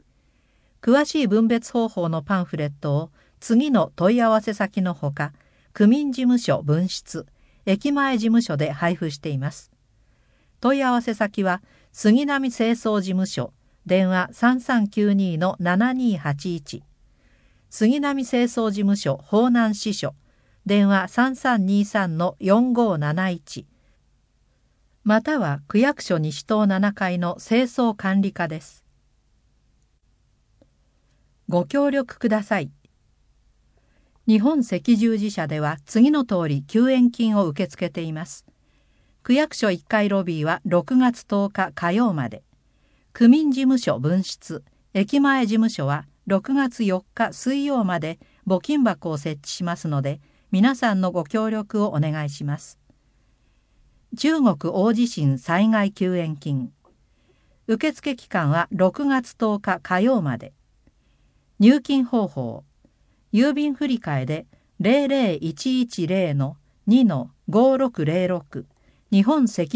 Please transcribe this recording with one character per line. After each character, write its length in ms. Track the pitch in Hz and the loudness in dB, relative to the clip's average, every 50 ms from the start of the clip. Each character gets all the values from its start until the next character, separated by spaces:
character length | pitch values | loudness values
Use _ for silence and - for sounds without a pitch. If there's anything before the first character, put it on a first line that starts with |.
| _ _ _ _ _ _ _ _ _ _ _ _ _ _ _ _ | _ _ _ _ _ _ _ _ _ _ _ _ _ _ _ _
詳 240 | - 233 240 285 294 | 0 2 2 2 2
し 180 | 294 - 311 277 | 0 0 -2 0
い 40 | |
分 200 | 202 202 220 226 | 2 2 2 2
別 260 | 226 233 233 240 - - | 2 0 -2 -4 -4 -4
方 160 | 240 226 226 | -4 -4 -2
法 200 | - 185 170 165 | -4 -4 -4 -4
の 140 | 165 160 147 | -4 -4 -4
パ 180 | - 202 185 | -2 -2 -2
ン 40 | 180 | -2
フ 100 | - - | -4 -6
レ 100 | 156 147 | -6 -6
ッ 60 | 147 143 - | -6 -6 -6
ト 160 | - 151 143 | -4 -2 -2
を 140 | 143 160 165 - _ _ _ _ _ | -2 -2 -4 -10 _ _ _ _ _
次 300 | - - 226 233 294 302 | -4 0 2 2 4 4
の 220 | 262 202 156 - - | 2 2 2 0 -2
問 200 | - 170 190 233 | 0 2 2 4
い 60 | 247 233 | 4 4
合 80 | 226 | 4
わ 100 | 220 220 | 2 2
せ 140 | 214 226 208 | 0 -2 -4
先 260 | - 202 190 - 208 | -4 -4 -4 -2 -2
の 140 | 185 180 175 | -2 -2 -4
ほ 180 | - - 143 143 | -4 -4 -6 -4
か、 200 | - 147 147 - _ _ _ _ _ _ _ _ | -4 -8 -8 -8 _ _ _ _ _ _ _ _
区 160 | - 208 208 | 4 4 6
民 220 | 247 294 294 277 | 6 4 2 -2
事 120 | 247 262 254 | -2 0 2
務 160 | 247 247 240 | 2 2 2
所 240 | - - 139 - 151 | 2 0 -2 -2 0
分 260 | 147 147 160 180 180 | 0 0 0 0 -2
室、 380 | - - - - - 160 143 - _ _ _ _ _ _ _ | -4 -8 -12 -12 -12 -12 -14 -14 _ _ _ _ _ _ _
駅 260 | 202 190 202 - 285 285 | -2 -2 0 0 -2 0
前 240 | - 185 180 180 | 0 0 0 0
事 100 | 214 220 | 0 0
務 140 | 226 226 233 | 2 2 2
所 160 | 233 - 160 | 2 2 -2
で 160 | 143 151 147 139 | -2 -2 -4 -2
配 220 | - 175 170 180 | -2 -2 -2 -2
布 160 | 170 170 160 | -2 -4 -8
し 80 | 147 - | -8 -8
て 100 | - 160 | -8 -6
い 80 | 143 | -6
ま 140 | 135 135 151 | -4 -6 -6
す。 200 | - - - _ _ _ _ _ _ _ _ _ _ _ _ _ _ _ _ _ _ _ | -8 -10 -18 _ _ _ _ _ _ _ _ _ _ _ _ _ _ _ _ _ _ _
問 180 | - 247 277 277 | 0 0 0 2
い 40 | 269 | 2
合 100 | 254 247 | 2 0
わ 100 | 240 233 | 0 0
せ 120 | 240 220 | -2 -4
先 300 | - 214 202 - - 196 | -4 -4 -4 -2 -2 -2
は、 180 | 185 175 190 - _ _ _ _ _ _ | -2 -2 -2 -6 _ _ _ _ _ _
杉 340 | - - 208 214 262 294 | 0 2 4 4 4 2
並 260 | 285 285 277 269 254 240 | 0 -2 -2 -2 -4 -2
清 200 | - 226 226 233 | -2 0 0 0
掃 280 | 233 - 226 214 208 | -2 -2 -2 -2 -2
事 120 | 180 190 185 | -2 -2 -2
務 140 | 185 190 | -2 -2
所、 280 | 185 - - 120 - - _ _ _ _ _ _ | -4 -4 -6 -8 -8 -10 _ _ _ _ _ _
電 240 | - 180 190 190 185 | -2 0 2 2 2
話 180 | 185 185 180 - - | 0 0 -2 -4 -4
三 280 | - 233 240 254 254 | 0 2 2 2 0
三 260 | 240 - 254 233 208 | -2 -2 0 0 0
九 280 | 202 - 220 208 208 202 | 0 0 0 0 2 2
二 240 | 196 196 185 165 156 | 2 0 0 -2 0
の 180 | 175 190 - - | -2 -2 -2 -2
七 360 | 175 175 180 190 233 254 262 | -2 0 2 2 2 0 0
二 240 | 254 254 233 202 156 | 0 -2 -2 -2 -2
八 360 | 139 147 143 143 - 185 170 | -4 -4 -6 -4 -6 -6 -8
一、 280 | 165 147 - - - - _ _ _ _ _ _ _ _ _ _ _ _ _ _ _ _ _ | -8 -8 -12 -16 -16 -16 _ _ _ _ _ _ _ _ _ _ _ _ _ _ _ _ _
杉 300 | - - 214 220 269 294 | -4 0 2 2 2 2
並 240 | 285 285 277 277 262 | 0 -2 -2 -4 -4
清 160 | - - 240 240 | -2 0 0 0
掃 280 | 240 - 247 226 220 | 0 -2 -2 -2 -2
事 120 | 196 208 202 | -2 -2 0
務 140 | 196 202 | 0 0
所、 200 | 202 - 151 135 | 0 0 -4 -4
方 320 | 143 - - 202 214 240 254 | -4 -6 -2 2 2 4 4
南 260 | 240 240 226 220 214 | 4 2 2 2 0
支 200 | 208 - 214 202 | -2 -4 -6 -6
所、 200 | - - - - - _ _ _ _ _ _ _ _ _ | -4 -6 -8 -8 -10 _ _ _ _ _ _ _ _ _
電 220 | 190 202 208 202 196 | 0 2 4 4 4
話 200 | 202 190 185 190 | 4 2 0 -2
三 280 | - - 247 269 262 | 0 0 0 0 0
三 280 | - - 269 240 214 185 | -2 -2 0 0 2 2
二 220 | 190 202 202 202 | 2 2 2 0
三 320 | 202 - 214 190 175 160 160 | 0 0 -2 -2 0 -2 -2
の 180 | 175 180 - - | -2 -2 -4 -2
四 360 | - 185 196 226 247 254 240 | 0 2 4 4 4 2 2
五 240 | 240 240 214 180 151 | 2 2 2 0 0
七 320 | 147 147 156 180 185 190 | 0 -2 0 0 -2 -2
一、 360 | 180 165 - - - 120 - - _ _ _ _ _ _ _ _ _ _ _ _ _ _ _ _ _ _ _ _ _ _ _ _ _ _ _ | -4 -6 -10 -14 -16 -16 -16 -16 _ _ _ _ _ _ _ _ _ _ _ _ _ _ _ _ _ _ _ _ _ _ _ _ _ _ _
ま 180 | 208 214 220 220 | 2 2 2 2
た 160 | 302 311 285 | 0 -2 -2
は 240 | 202 151 139 143 - - | 0 -2 -2 -4 -6 -2
区 100 | - 208 | 2 2
役 240 | 247 285 285 - - | 2 2 0 -2 -4
所 160 | - 180 160 | -4 -2 -2
西 240 | 156 156 147 - - | -2 -4 -6 -8 -6
棟 220 | - 220 214 214 | -2 0 2 2
七 260 | 202 190 190 202 208 202 | 2 2 2 0 0 0
階 260 | - 196 185 180 175 | -2 -4 -4 -2 -2
の 180 | 175 170 - | -4 -4 -6
清 260 | - - - 226 233 262 | -8 -4 0 0 2 2
掃 340 | 240 - - 247 233 208 | 0 0 0 0 0 -2
管 240 | - - 190 190 196 | -2 -2 0 0 2
理 120 | 196 190 - | 0 0 -2
課 140 | - - | -4 -6
で 140 | 147 156 156 | -6 -6 -10
す。 240 | - - - - _ _ _ _ _ _ _ _ _ _ _ _ _ _ _ _ _ _ _ _ _ _ _ _ _ _ _ _ _ _ _ _ _ _ _ _ _ _ _ _ _ _ _ _ _ _ _ _ _ _ _ _ _ - | -12 -16 -20 -20 _ _ _ _ _ _ _ _ _ _ _ _ _ _ _ _ _ _ _ _ _ _ _ _ _ _ _ _ _ _ _ _ _ _ _ _ _ _ _ _ _ _ _ _ _ _ _ _ _ _ _ _ _ -2
ご 160 | 180 175 175 | -2 -2 0
協 260 | - - 285 285 285 | 0 0 0 2 2
力 280 | 269 277 262 - - - | 2 0 -2 -4 -8 -4
く 100 | - 226 | -2 0
だ 140 | 214 214 202 | 0 0 -2
さ 180 | - 214 190 | -2 -4 -4
い。 100 | 147 143 - _ _ _ _ _ _ _ _ _ _ _ _ _ _ _ _ _ _ _ _ _ _ _ _ _ _ _ _ _ _ | -4 -6 -12 _ _ _ _ _ _ _ _ _ _ _ _ _ _ _ _ _ _ _ _ _ _ _ _ _ _ _ _ _ _
日 140 | - 220 214 | 2 2 4
本 200 | 208 277 320 294 | 4 2 2 2
赤 200 | 240 - 190 175 - - 233 | 0 -2 -4 -4 2 2 2
十 200 | 208 226 233 226 | 2 2 0 0
字 140 | 214 202 214 | 0 -2 -4
社 160 | 202 - 165 | -4 -6 -6
で 140 | 147 156 151 | -4 -4 -4
は 180 | 151 147 156 147 - | -2 -4 -4 -6 -10
次 240 | - - 214 240 294 | -4 2 4 4 6
の 140 | 302 294 262 | 4 2 0
通 240 | - 202 175 165 156 | 0 -2 -2 0 0
り 140 | 143 139 143 | -2 -4 -4
救 260 | - - 220 240 262 | -2 0 2 2 4
援 200 | 262 254 247 240 | 4 4 4 2
金 280 | 240 - 233 220 214 202 | 2 0 0 0 2 2
を 80 | 196 | 0
受 180 | 160 143 - 190 | 0 -2 -4 -6
け 60 | 175 | -6
付 160 | - - 180 | -4 -6 -8
け 40 | 170 | -6
て 120 | - 175 165 | -6 -8 -8
い 100 | 160 156 | -8 -8
ま 140 | 156 170 | -10 -12
す。 180 | - - - - _ _ _ _ _ _ _ _ _ _ _ _ _ _ _ _ | -12 -14 -18 -20 _ _ _ _ _ _ _ _ _ _ _ _ _ _ _ _
区 120 | - 247 | 0 2
役 200 | 277 311 302 - | 2 2 0 -2
所 180 | - - 208 180 | -2 0 0 0
一 120 | - - | -2 -4
階 240 | _ 226 214 208 202 | _ 0 0 2 2
ロ 140 | 196 196 185 | 0 0 -2
ビ 180 | 175 165 156 | -2 -4 -2
ー 40 | 147 | -2
は 160 | 160 175 175 - | -2 -2 -2 -2
六 320 | 180 175 175 156 - 262 | 0 0 0 0 2 2
月 280 | 254 254 247 240 - - | 4 4 4 2 -2 -6
十 260 | - 208 202 202 196 | -4 -2 -2 -2 -2
日 220 | 202 - 190 170 139 | -2 -4 -4 -4 -4
火 160 | - 175 175 180 | -4 -2 0 2
曜 200 | 220 247 233 175 | 2 2 2 0
ま 160 | 151 127 110 | -2 -4 -6
で。 160 | 101 - - _ _ _ _ _ _ _ _ _ _ _ _ _ _ | -8 -12 -18 _ _ _ _ _ _ _ _ _ _ _ _ _ _
区 160 | - 240 233 | 4 6 8
民 220 | 254 311 320 294 | 8 8 6 2
事 120 | 262 262 269 | 0 2 2
務 160 | 262 269 247 | 2 2 2
所 200 | - - 123 110 | 0 -2 -2 -2
分 240 | 127 151 175 190 185 | 0 0 0 0 -2
室、 400 | - - - - - 165 - - _ _ _ _ _ _ | -4 -8 -14 -14 -14 -14 -14 -14 _ _ _ _ _ _
駅 240 | 190 202 208 - 285 | -2 0 2 2 2
前 280 | 277 277 269 262 247 | 2 4 2 2 0
事 80 | 208 226 | 0 2
務 140 | 220 226 226 | 2 2 0
所 180 | - - 143 | 0 -2 -2
は 200 | 135 143 147 - - _ _ _ | -2 -4 -4 -6 -12 _ _ _
六 280 | - 196 190 196 - 269 | -2 -2 -2 0 0 0
月 300 | 277 277 247 240 - 226 | 0 0 0 -2 -2 -2
四 200 | 196 185 185 - _ _ | 0 0 -2 -4 _ _
日 180 | - 233 - - | -4 -4 -4 -4
水 320 | - - 240 269 277 277 | -6 -4 -4 -2 -2 -2
曜 180 | 285 277 247 214 | -2 0 0 0
ま 160 | 185 180 165 | 0 -2 -2
で 220 | 147 156 165 - - _ _ _ _ | -4 -6 -8 -12 -16 _ _ _ _
募 140 | 190 190 180 | -2 -2 -2
金 240 | - - 294 294 254 | 0 0 0 2 2
箱 260 | 220 175 - - 170 | 2 0 -2 -4 -6
を 60 | 156 | -6
設 220 | 147 143 160 151 147 | -6 -6 -6 -8 -8
置 100 | - - | -10 -14
し 140 | - - 180 | -10 -8 -6
ま 100 | 170 170 | -6 -6
す 140 | 175 - 160 | -6 -6 -4
の 120 | 147 139 | -4 -2
で、 200 | 135 139 147 143 - _ _ _ _ _ - | -2 -4 -6 -8 -12 _ _ _ _ _ 2
皆 240 | 185 208 254 269 | 4 4 4 2
さ 180 | 247 254 233 202 | 2 0 0 0
ん 60 | 190 | 0
の 100 | 185 180 | 0 0
ご 140 | 175 180 170 | -2 -4 -6
協 260 | - - 220 220 220 | -4 -4 -2 -2 -2
力 320 | 220 214 208 208 - 208 208 | -2 -4 -6 -4 -2 -2 -2
を 60 | 208 | 0
お 100 | - 147 | 0 -2
願 240 | 156 156 151 156 151 | -2 -2 -2 -4 -6
い 60 | 143 | -8
し 140 | 143 - 147 | -8 -8 -8
ま 140 | 143 143 - | -6 -6 -8
す。 200 | - - - _ _ _ _ _ _ _ _ _ _ _ _ _ _ _ _ _ _ _ _ _ _ _ _ _ _ _ - | -10 -16 -20 _ _ _ _ _ _ _ _ _ _ _ _ _ _ _ _ _ _ _ _ _ _ _ _ _ _ _ -10
中 200 | - - 294 320 | -4 0 0 2
国 200 | 320 269 226 170 143 - 160 180 | 4 4 2 2 2 -2 -4 -2
大 200 | 196 190 226 233 | 0 2 2 2
地 160 | 226 240 233 | 2 0 -2
震 300 | - 175 147 139 135 127 | -2 0 0 0 0 -2
災 300 | - - 165 180 208 220 | -2 -2 0 2 2 2
害 240 | 220 214 202 196 - | 2 2 0 -2 -2
救 240 | - 190 180 185 | -2 -2 -2 -2
援 200 | 175 170 160 156 | -2 -4 -4 -8
金。 340 | 143 - 151 143 135 123 - - _ _ _ _ _ _ _ _ _ _ _ _ _ _ _ _ _ _ | -8 -6 -4 -4 -4 -4 -6 -12 _ _ _ _ _ _ _ _ _ _ _ _ _ _ _ _ _ _
受 240 | - 220 226 - 311 | -4 -2 -2 -2 -4
付 240 | - - - 294 269 | -4 -4 -6 -6 -6
期 140 | 247 - - | -6 -10 -6
間 220 | - 185 160 143 | -4 -2 0 0
は 180 | 151 170 170 - | 0 0 0 -2
六 360 | - 156 185 185 180 - 285 | 0 0 0 0 0 0 -2
月 280 | 277 269 262 240 - - | 0 0 0 -2 -6 -6
十 240 | - 233 220 208 202 | -4 -2 -2 -2 -2
日 220 | - 208 185 175 | -2 -4 -4 -4
火 200 | - - 185 180 | -4 -2 -2 0
曜 220 | 202 247 262 226 165 | 2 2 2 0 0
ま 160 | 139 120 - | -2 -4 -6
で。 140 | - - - _ _ _ _ _ _ _ _ _ _ _ _ _ _ _ _ _ _ _ _ _ | -8 -14 -20 _ _ _ _ _ _ _ _ _ _ _ _ _ _ _ _ _ _ _ _ _
入 220 | 202 233 277 294 | 6 6 6 6
金 240 | - - 277 269 254 | 2 0 0 0 0
方 240 | 240 - 233 202 180 | 0 0 -2 -2 -2
法。 360 | - 139 127 117 113 - - _ _ _ _ _ _ _ _ _ _ _ _ _ - | -4 -6 -8 -8 -8 -12 -16 _ _ _ _ _ _ _ _ _ _ _ _ _ 0
郵 220 | 208 247 294 277 | 2 2 2 2
便 200 | 294 294 294 277 | 0 -2 -2 -2
振 120 | - 294 277 254 233 | -4 -2 -2 -4 -4
替 260 | - - 147 135 131 | -4 -4 -4 -4 -4
で 220 | 131 151 160 - - _ _ _ _ _ _ | -4 -6 -8 -8 -14 _ _ _ _ _ _
零 300 | 170 202 254 285 285 262 | 0 2 2 2 2 0
零 260 | 277 269 254 202 160 | 0 0 0 0 -2
一 460 | 143 156 160 - - - 262 262 254 | -2 -4 -6 -8 -6 -4 -2 0 0
一 260 | 247 240 - - 170 | -2 -2 -4 -6 -4
零 260 | 151 185 190 185 160 143 | -2 0 0 0 0 0
の 240 | 143 135 135 143 - _ _ _ _ _ | -2 -2 -4 -6 -12 _ _ _ _ _
二 180 | 202 226 262 254 | 2 4 4 4
の 260 | 208 160 127 123 - - _ _ - | 4 2 0 -4 -8 -12 _ _ -2
五 280 | 196 220 247 262 269 | 2 4 4 4 4
六 280 | 262 269 247 240 - 156 | 2 0 -2 -2 -2 -2
零 240 | 151 160 185 185 180 | 0 0 0 0 0
六、 380 | 185 170 - _ - 131 - - _ _ _ _ _ _ _ _ | -2 -4 -8 _ -14 -14 -14 -14 _ _ _ _ _ _ _ _
日 140 | 202 196 196 | 2 2 4
本 200 | 233 311 302 254 | 4 4 2 2
赤 220 | 226 - - 175 - - | 0 0 -2 -4 0 2